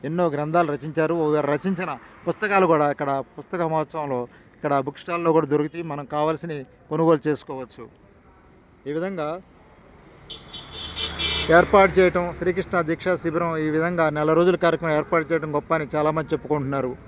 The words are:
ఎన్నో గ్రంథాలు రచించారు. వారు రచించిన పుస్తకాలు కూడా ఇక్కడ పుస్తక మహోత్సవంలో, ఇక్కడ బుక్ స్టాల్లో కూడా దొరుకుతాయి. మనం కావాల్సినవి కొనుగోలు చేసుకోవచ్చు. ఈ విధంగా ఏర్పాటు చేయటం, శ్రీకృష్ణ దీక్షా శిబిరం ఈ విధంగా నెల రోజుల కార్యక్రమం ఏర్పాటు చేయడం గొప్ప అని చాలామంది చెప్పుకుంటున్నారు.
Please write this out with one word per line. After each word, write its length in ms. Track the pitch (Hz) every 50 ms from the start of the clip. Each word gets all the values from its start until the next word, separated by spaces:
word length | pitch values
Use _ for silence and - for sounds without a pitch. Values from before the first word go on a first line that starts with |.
| - 139
ఎన్నో 180 | 160 175 180 165 139
గ్రంథాలు 360 | 139 151 151 160 175 175 151 147
రచించారు. 400 | 135 123 160 147 160 156 156 170 170
వారు 280 | 160 151 151 151 147 139 147
రచించిన 380 | 147 - 190 196 160 185 165 143 120 - - - - -
పుస్తకాలు 400 | 175 165 - 208 208 202 196 185 165
కూడా 140 | 165 151 147 147 143
ఇక్కడ 180 | - 151 139 139 139 127 - _ -
పుస్తక 240 | 143 _ - 180 170 160
మహోత్సవంలో, 480 | 160 156 156 - - 160 151 143 135 123 120 120 - - - - _ -
ఇక్కడ 160 | - 151 143 139 131 139
బుక్ 120 | 143 -
స్టాల్లో 280 | - - 170 170 170 165 156
కూడా 120 | 160 156 139 143
దొరుకుతాయి. 300 | 147 147 156 - 170 170 165
మనం 140 | 143 139 147 -
కావాల్సినవి 520 | - 151 151 156 160 151 - 170 156 147 131 - - _ - _
కొనుగోలు 320 | 156 156 165 160 165 151 - 151
చేసుకోవచ్చు. 560 | 151 123 - - 143 131 131 113 - - 117 110 - _ - - _ _ _ - - - _ - - - _ _ - _ _ 135
ఈ 20 | 147 160
విధంగా 300 | 170 190 196 175 147 151 160 185 190 _ - - - - - - - - - - - - - - - - - - - - - - - - - - - - - - - - - - - - - - - - 160 170
ఏర్పాటు 340 | 180 - - 202 196 190 151 185
చేయటం, 280 | 185 180 175 185 175 175 160 -
శ్రీకృష్ణ 420 | - 180 180 185 180 - - 180 170 151
దీక్షా 260 | 165 160 - 190 180 156 -
శిబిరం 280 | 170 151 170 175 170 165 160 156
ఈ 20 | 156 151 160
విధంగా 280 | 160 170 180 170 165 156 147 151
నెల 120 | 151 156 160 160
రోజుల 180 | 175 180 180 165 -
కార్యక్రమం 300 | 170 160 156 170 165 156 151
ఏర్పాటు 260 | 147 - - 165 156 135
చేయడం 200 | 165 160 147 156 147 147
గొప్ప 160 | 139 - 165 160
అని 80 | 156 127 -
చాలామంది 380 | 151 147 151 156 160 156 131 160
చెప్పుకుంటున్నారు. 600 | 156 - 139 151 147 139 131 139 139 127 127 127 - -